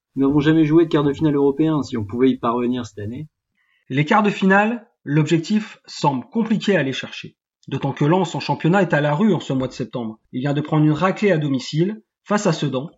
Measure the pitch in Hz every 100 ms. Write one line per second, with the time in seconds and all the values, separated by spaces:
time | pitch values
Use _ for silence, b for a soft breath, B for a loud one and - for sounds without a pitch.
0 | _ 131 139 147 147 160 151 160 165 156
1 | 143 139 156 143 139 139 160 151 - 123
2 | 98 120 131 120 120 123 120 127 113 -
3 | 104 131 156 _ _ _ _ _ - 139
4 | 151 214 208 196 190 196 214 240 - _
5 | - 147 151 165 165 214 - - - -
6 | 151 131 - 233 220 190 - 180 135 127
7 | 113 - 110 - _ _ - 131 139 -
8 | 147 185 170 143 - 139 160 196 175 151
9 | 147 147 220 165 - 131 127 - 123 131
10 | 113 110 _ 127 139 143 151 156 151 143
11 | 185 185 202 160 147 131 - 151 185 220
12 | - _ - 202 196 156 143 127 156